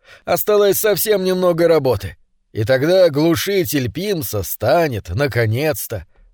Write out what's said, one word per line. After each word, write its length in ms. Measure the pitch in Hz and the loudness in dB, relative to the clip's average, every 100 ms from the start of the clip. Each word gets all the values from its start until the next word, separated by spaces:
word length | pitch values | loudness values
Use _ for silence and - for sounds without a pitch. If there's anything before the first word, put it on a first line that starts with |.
| _ - | _ -12
Осталось 540 | - 175 - 208 202 185 | -4 -2 2 2 4 2
совсем 440 | 214 190 220 202 | 0 0 0 0
немного 460 | 185 185 185 170 170 | 0 0 0 2 2
работы. 480 | 160 131 113 95 - _ _ _ | 2 2 -2 -4 -16 _ _ _
И 120 | 107 | -6
тогда 460 | 110 131 147 185 180 | 0 0 2 4 4
глушитель 840 | 139 165 165 - 202 151 147 123 | 4 2 0 0 -2 -2 -2 -4
Пимса 500 | - 202 185 120 107 | -6 -6 -4 -6 -6
станет, 680 | 90 - 107 165 160 113 - | -8 -4 0 2 0 -4 -6
наконец-то, 960 | 95 143 120 117 113 156 143 - 104 82 _ _ | -4 -2 0 0 0 -2 -4 -8 -12 -12 _ _